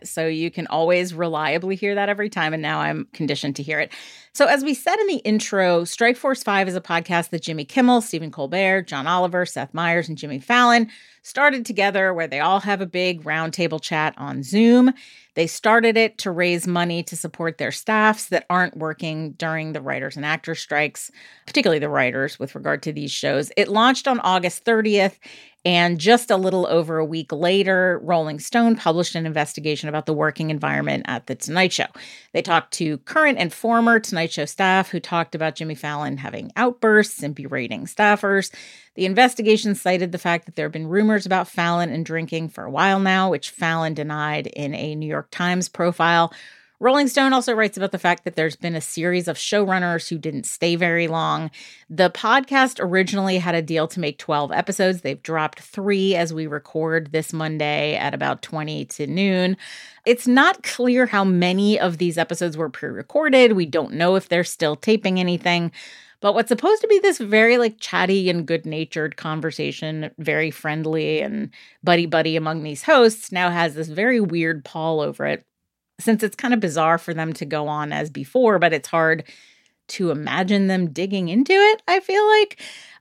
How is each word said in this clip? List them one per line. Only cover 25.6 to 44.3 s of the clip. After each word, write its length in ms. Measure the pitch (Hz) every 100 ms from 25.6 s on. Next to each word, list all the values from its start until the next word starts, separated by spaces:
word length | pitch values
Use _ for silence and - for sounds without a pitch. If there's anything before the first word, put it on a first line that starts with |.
| 175
and 340 | 175 175 170
just 320 | 175 233 -
a 60 | 190
little 280 | 185 185 180
over 300 | 165 160 160
a 80 | 156
week 280 | 160 143
later, 680 | 147 175 196 190 185 185 175
Rolling 380 | 151 170 156 151
Stone 380 | - 233 233 226
published 380 | 170 160 170 170
an 100 | 160
investigation 640 | 156 147 - 151 147 151
about 160 | 151 151
the 80 |
working 360 | 151 156 151 156
environment 560 | 151 147 143 147 139 -
at 180 | 120 -
The 80 | 127
Tonight 380 | - 170 185
Show. 140 | - - - - - -
They 100 | -
talked 300 | 170 165 - -
to 240 | 160 147
current 380 | - 320 302 262
and 140 | 165
former 480 | - 220 233 233 226
Tonight 320 | 220 175 165
Show 140 | - 147
staff 440 | - 190 190 180
who 120 | 170
talked 340 | - 170 165 160
about 200 | 160 151
Jimmy 200 | 160 147
Fallon 420 | 151 147 147 139
having 360 | 135 - - -
outbursts 680 | 247 247 220 214 214 -
and 140 | 147 143
berating 500 | 139 135 120 110 -
staffers. 680 | - 208 208 202 196 185 - - - _ -
The 100 | 185
investigation 720 | 190 254 247 220 214 220 196
cited 380 | 180 185 180
the 40 | 175
fact 280 | 180 170 175
that 100 | 165
there 100 | 151
have 60 |
been 160 | 156 160
rumors 380 | 185 214 214 190
about 240 | 185 175
Fallon 420 | - 170 170 170
and 140 | 160 160
drinking 440 | 160 165 165 160
for 140 | -
a 80 | 101
while 280 | 139 190 196
now, 300 | 196 190 190
which 200 | 147 -
Fallon 440 | - 165 165 160
denied 540 | 156 151 151 151